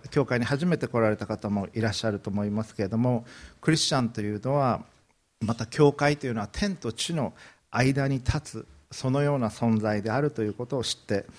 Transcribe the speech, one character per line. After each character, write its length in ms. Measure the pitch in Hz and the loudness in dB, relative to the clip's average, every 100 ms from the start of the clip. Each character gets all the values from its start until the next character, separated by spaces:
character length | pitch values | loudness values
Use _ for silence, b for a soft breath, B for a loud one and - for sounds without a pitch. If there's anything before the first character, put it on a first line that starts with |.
| - | -2
教 140 | 147 | 0
会 140 | 131 123 | 2 0
に 80 | 117 | 0
初 180 | 135 | 0
め 140 | 175 170 | 0 0
て 100 | 123 | 0
来 100 | 120 | 2
ら 120 | 113 | 2
れ 60 | 107 | 2
た 100 | 101 | -2
方 240 | 107 107 | -4 -2
も 180 | 101 95 | -2 -2
い 60 | 113 | -2
ら 100 | 110 | 0
っ 20 | |
し 120 | - | 0
ゃ 60 | 113 | -2
る 80 | 101 | -2
と 120 | - | -4
思 140 | 101 | -2
い 60 | 104 | -2
ま 140 | 104 | -2
す 100 | 110 | -4
け 100 | - | -4
れ 40 | 98 | -2
ど 80 | 113 | 2
も、 300 | 123 120 B B B B | 2 0 B B B B
ク 100 | - | 0
リ 60 | 160 | 2
ス 100 | - | 2
チ 80 | |
ャ 60 | 147 | 0
ン 80 | 117 | 0
と 120 | 113 | -2
い 140 | 104 | -4
う 60 | 107 | -4
の 160 | 123 143 | 0 2
は、 260 | 131 104 - _ _ _ _ _ | 2 0 -4 _ _ _ _ _
ま 120 | 107 | -4
た 120 | 117 117 | -2 -4
教 260 | - 147 | 6 6
会 240 | 143 147 147 | 6 2 2
と 100 | 131 | -2
い 40 | |
う 40 | |
の 60 | 113 | -4
は 80 | 101 | -4
天 260 | - 202 180 | -2 -2 -2
と 160 | 117 | -6
地 220 | 107 - | -6 -4
の 200 | 170 104 B B B _ | -2 -2 B B B _
間 380 | 113 131 135 139 | 0 2 2 0
に 80 | 135 | 0
立 240 | 127 151 | 0 -2
つ、 260 | - 113 - - _ | -4 -12 -14 -20 _
そ 200 | - 131 | -6 0
の 120 | 139 | 2
よ 140 | 143 143 | 2 2
う 20 | |
な 100 | 110 | -2
存 320 | - 120 110 | 0 2 4
在 220 | 107 107 | 2 0
で 80 | 107 | 0
あ 100 | 120 | 0
る 100 | 147 | 0
と 120 | 131 | 0
い 60 | 107 | -4
う 60 | |
こ 120 | 101 123 | -4 -4
と 120 | 135 | -4
を 60 | |
知 140 | 110 - | -4 -6
っ 40 | - | -2
て 200 | 101 - | -2 -2